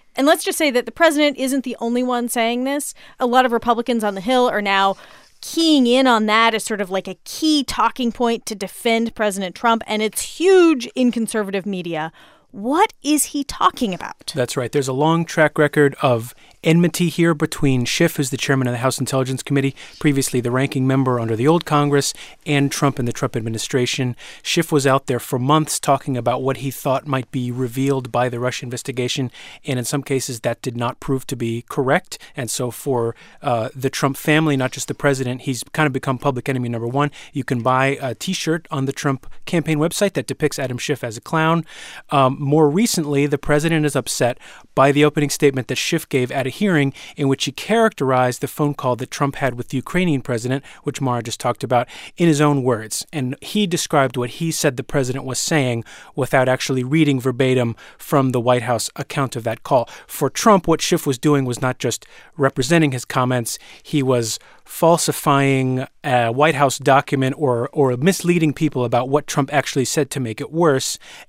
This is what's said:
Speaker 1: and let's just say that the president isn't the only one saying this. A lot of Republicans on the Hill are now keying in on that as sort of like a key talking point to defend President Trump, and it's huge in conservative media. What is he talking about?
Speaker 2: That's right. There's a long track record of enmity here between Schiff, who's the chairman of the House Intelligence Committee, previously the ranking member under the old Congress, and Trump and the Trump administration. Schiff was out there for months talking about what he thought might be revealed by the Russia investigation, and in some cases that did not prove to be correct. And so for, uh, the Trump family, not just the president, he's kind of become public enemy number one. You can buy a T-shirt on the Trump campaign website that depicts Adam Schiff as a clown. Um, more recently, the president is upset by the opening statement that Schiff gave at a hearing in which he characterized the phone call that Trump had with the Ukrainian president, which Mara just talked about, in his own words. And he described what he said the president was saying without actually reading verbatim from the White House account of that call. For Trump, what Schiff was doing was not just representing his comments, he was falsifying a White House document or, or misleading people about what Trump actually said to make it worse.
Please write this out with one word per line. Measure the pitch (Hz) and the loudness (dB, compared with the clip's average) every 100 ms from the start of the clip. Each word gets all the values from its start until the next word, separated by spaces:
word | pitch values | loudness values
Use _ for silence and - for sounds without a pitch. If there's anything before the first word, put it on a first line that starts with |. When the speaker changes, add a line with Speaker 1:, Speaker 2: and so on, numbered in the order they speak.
| _ - | _ 0
Speaker 1:
and | 277 | 2
let's | 330 392 | 2 0
just | - | 0
say | 302 | 2
that | 240 240 | 0 -2
the | |
president | - 330 294 294 - | 2 2 4 2 2
isn't | 262 269 254 | -2 -2 -4
the | 214 | -6
only | 233 240 | -2 -2
one | 254 240 240 | 0 -2 -2
saying | 247 226 240 | -2 -2 0
this. | 262 285 - - - - | -2 -4 -6 -14 -16 -4
A | 254 | 2
lot | 247 254 | 4 4
of | |
Republicans | 233 240 226 240 233 208 | 2 2 0 0 0 0
on | 190 | -2
the | |
Hill | 180 254 247 | 0 2 2
are | 208 | 0
now | 202 196 196 190 - - _ - | 2 4 2 0 -10 -20 _ -18
keying | - 330 330 294 240 | -8 0 4 4 4
in | 247 262 | 4 4
on | 226 214 | 4 4
that | 214 233 220 | 4 4 2
as | |
sort | - 214 | -4 -6
of | 190 | -2
like | 190 190 | -4 -4
a | 185 | -14
key | - - 311 302 | -14 -4 0 0
talking | 254 - 220 - 240 | 0 0 0 0 -4
point | - 240 226 - | 0 -2 -2 -6
to | 208 | -8
defend | 190 - 240 226 226 | -10 -4 0 0 -2
President | - 214 190 185 | -2 -2 -2 -8
Trump, | - 240 226 - | -2 0 0 -2
and | 214 | -2
it's | 214 - - - | -2 -4 -10 0
huge | 349 381 339 277 233 - | 4 6 6 4 -2 0
in | 247 | 0
conservative | 233 220 220 196 196 202 | 2 -2 -2 -2 -4 -4
media. | 190 170 160 160 - - _ _ | -6 -6 -6 -6 -10 -20 _ _
What | - 226 311 440 - | -8 -2 2 2 0
is | 285 302 - | 0 0 0
he | 285 | -4
talking | 277 - 339 - 226 | -6 0 0 0 -4
about? | 175 - - - | -4 -10 -12 -10
Speaker 2:
That's | 139 123 - | -4 -4 -2
right. | 120 | -2
There's | 147 131 | -2 -2
a | |
long | 131 151 165 | 0 2 2
track | 165 - 151 - | 0 2 2 4
record | 147 151 143 135 | 2 4 2 4
of | 139 120 117 - - _ | 0 0 -2 -16 -20 _
enmity | 170 165 175 - 175 | 2 4 4 2 -2
here | 165 170 151 | 2 2 2
between | 156 - 143 127 120 | -2 0 0 2 0
Schiff, | - 165 - | 2 2 2
who's | 139 | -4
the | 127 | -2
chairman | - 135 127 | 0 0 0
of | |
the | 120 | -2
House | 131 - | -2 -2
Intelligence | 127 131 131 131 | -2 -2 -2 -4
Committee, | - 139 135 - - - | -2 0 -2 -4 -18 -2
previously | 151 139 131 127 | 0 2 0 -2
the | 120 | 0
ranking | 127 135 135 131 | 0 0 0 2
member | 131 131 120 | 2 2 0
under | 113 110 | -2 0
the | 135 | 2
old | 170 | 2
Congress, | - 147 143 143 - - - - | 2 0 4 2 0 -6 -16 -12
and | - 143 139 | -2 2 2
Trump | - 139 131 | 2 -2 0
and | 120 | -4
the | |
Trump | - 123 127 | -2 -4 -4
administration. | 113 113 - 139 123 - 123 120 - - | -4 -6 -2 0 0 -2 -4 -4 -14 -12
Schiff | - - 170 | -4 -2 2
was | 151 135 | 2 4
out | 135 - | 2 0
there | 123 | -4
for | - 127 | -2 -2
months | 131 156 151 - | 2 2 2 -2
talking | - 139 - 127 | 0 0 0 -2
about | 117 127 | 0 0
what | 131 131 | -2 -4
he | 135 | -6
thought | - 143 131 143 | -6 -2 -2 -2
might | 135 123 | -4 -4
be | 135 123 | -6 -4
revealed | 120 127 127 135 135 123 | -4 -4 -2 0 0 -2
by | 120 127 | -2 0
the | 120 | -2
Russia | 123 - 127 | -4 -6 -10
investigation, | 120 - 123 123 - 127 - - - - | -10 -8 -4 -4 -2 -6 -8 -20 -14 -6
and | 127 | -4
in | 117 | -4
some | 143 | -6
cases | - 135 - 117 | -2 -4 -4 -6
that | - 117 | -4 -4
did | 131 117 | -6 -4
not | 120 - | -4 -4
prove | - 135 - | -4 -4 -4
to | 123 | -6
be | 117 117 - | -4 -6 -6
correct. | - 131 147 - - - - | -4 0 0 -2 -18 -14 -10
And | 156 | -8
so | - 123 | -4 -6
for, | - 147 123 117 - - - | -6 -2 -2 -2 -6 -18 -8
uh, | 143 117 117 131 | -2 -2 -2 -4
the | 135 | -4
Trump | - 139 139 | 0 -2 -2
family, | - 156 160 135 | 2 2 4 2
not | 127 | -2
just | - - | -4 -8
the | - | -2
president, | 143 135 127 127 | 0 0 -2 -4
he's | - 123 - | -6 -6 -6
kind | - 151 | -2 0
of | |
become | 131 - 127 | 0 -4 -2
public | 143 123 - | -2 -2 -2
enemy | 131 120 | -4 -2
number | 117 117 | -4 -4
one. | 131 143 - - | -2 -2 -4 -12
You | 143 | -8
can | 123 127 | -4 -2
buy | 120 131 135 139 | 2 2 2 0
a | 131 113 | -6 -6
T-shirt | - 185 160 170 - | -6 -4 -2 -4 -4
on | 143 135 | -4 -4
the | |
Trump | - 143 135 - - - | -2 -2 -2 -6 -12 -4
campaign | 175 160 151 | -2 0 0
website | 165 - 202 | 0 0 0
that | 151 120 | -2 -6
depicts | - 151 - | -2 -2 -2
Adam | 131 120 | -6 -6
Schiff | - 139 | -4 -4
as | 120 113 | -4 -10
a | |
clown. | - 160 160 165 - - - - - | -4 0 2 0 -2 -14 -18 -18 -2
Um, | 147 131 139 | 2 2 2
more | 143 151 147 | 2 4 4
recently, | 160 233 - 147 139 143 | 4 0 0 -2 0 0
the | 143 | 0
president | - 147 160 160 151 | 0 2 2 2 0
is | 135 | -2
upset | 120 - 120 - - - - | -4 -2 -2 -2 -14 -20 -6
by | - 139 | 4 4
the | 139 147 | 6 4
opening | 147 143 | 2 -2
statement | - 143 135 120 | 2 2 2 -4
that | 208 | -4
Schiff | - 165 - | -2 -2 -2
gave | 139 123 | -2 -2
at | 139 131 | -2 -4
a | - | -2
hearing | 208 160 139 - - - | 2 2 2 -2 -14 -2
in | 139 | 0
which | 135 - | 0 -2
he | |
characterized | - - 226 220 - 135 131 127 123 | -6 0 2 2 2 0 2 2 -2
the | 139 | -6
phone | - 147 | -2 -2
call | 143 131 117 | 0 -2 -4
that | 127 | -6
Trump | - 139 - | -2 -2 -2
had | 135 120 | -4 -4
with | - | -6
the | 135 | -6
Ukrainian | - 180 180 139 | -4 -2 0 0
president, | - 120 123 135 - - | -2 -4 -2 -4 -6 -10
which | - 139 | -8 -4
Mara | 135 120 | -2 -2
just | 117 - | -4 -4
talked | 123 - | -4 -4
about, | 123 123 120 - - - | 0 0 0 -10 -12 0
in | 170 | 2
his | 147 | 4
own | 151 143 | 4 4
words. | 127 110 107 - - | 2 -2 -4 -10 -8
And | 156 127 131 | -6 -6 -6
he | - 214 202 | -4 -2 0
described | 165 - 147 135 - | 0 0 2 2 0
what | 123 | -6
he | - 165 | -4 -4
said | - 156 127 | 0 0 -2
the | |
president | - 147 127 131 131 | -4 -2 -2 -4 -6
was | 123 | -6
saying | - 160 127 117 - - - - | 0 0 2 -2 -6 -16 -12 -6
without | 127 139 127 | 0 2 2
actually | 131 - 131 | 0 0 -2
reading | 123 156 143 135 | 0 2 4 2
verbatim | 127 123 131 127 117 110 - - | 0 0 2 2 0 -4 -14 -16
from | - 147 131 | 0 2 2
the | 123 | 2
White | 117 123 | 2 0
House | 117 117 - - | 2 -2 -4 -8
account | 139 - 131 123 | -8 -4 -4 -4
of | |
that | 113 110 | -6 -6
call. | - 135 - - - | 0 0 0 -10 -14
For | - 139 | -4 -4
Trump, | - 226 196 170 | 2 4 4 4
what | 160 | 0
Schiff | - 170 147 | 2 0 0
was | 127 | 0
doing | 151 143 131 | 2 2 0
was | 117 | -2
not | 131 127 | -2 -2
just | 123 - - - - - | -4 -4 -10 -20 -14 0
representing | 135 - 127 170 151 | 0 0 2 4 2
his | 127 - | -2 -4
comments, | 135 127 127 113 - - - | 0 2 0 -2 -8 -14 -20
he | - 151 | -4 -2
was | 131 123 113 - - - | 2 2 0 -6 -12 -20
falsifying | - - 165 165 - - 156 139 139 135 131 127 135 _ | -14 2 4 4 2 0 2 4 4 2 0 -2 -6 _
a | 147 123 117 | 0 2 2
White | 120 156 143 | 2 2 4
House | 139 - | 0 2
document | 135 139 - 135 131 139 | 4 4 4 0 0 0
or, | 143 120 123 | 0 0 -2
or | 160 135 123 | 0 0 2
misleading | 165 185 170 175 160 | 0 2 2 2 2
people | - 156 135 | 0 -2 0
about | 120 120 131 | 0 0 2
what | 147 - | -2 0
Trump | - 135 | -2 0
actually | 147 - 143 123 | 0 0 -2 0
said | - 139 | 0 -2
to | 135 | -2
make | 120 110 | -6 -6
it | 127 | -6
worse. | 160 170 131 - - - - | 2 4 2 0 -8 -14 -20